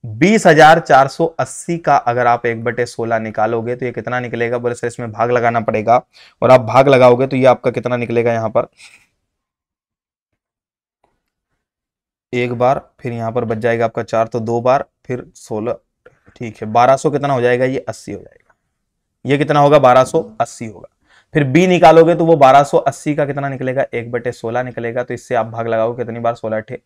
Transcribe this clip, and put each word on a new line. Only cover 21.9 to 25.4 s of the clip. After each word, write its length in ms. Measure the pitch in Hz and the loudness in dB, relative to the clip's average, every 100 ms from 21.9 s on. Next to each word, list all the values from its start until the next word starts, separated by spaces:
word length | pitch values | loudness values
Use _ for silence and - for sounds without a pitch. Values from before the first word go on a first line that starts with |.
| 160 165 | 8 6
तो 100 | 165 | 2
वो 100 | 165 160 | 2 4
बारह 260 | 139 135 | 6 6
सौ 140 | 143 165 | 4 0
अस्सी 340 | 139 - - | -2 -6 -8
का 100 | 147 143 | -4 -4
कितना 220 | 143 139 | -6 -8
निकलेगा, 360 | 135 131 127 127 | -8 -6 -4 -4
एक 160 | 117 117 | -6 -8
बटे 200 | 120 120 | -8 -8
सोलह 300 | 120 117 120 | -8 -6 -6
निकलेगा। 400 | 127 120 117 120 | -6 -8 -8 -8
तो 120 | 123 | -8
इससे 200 | 120 - | -10 -4
आप 120 | 120 | -4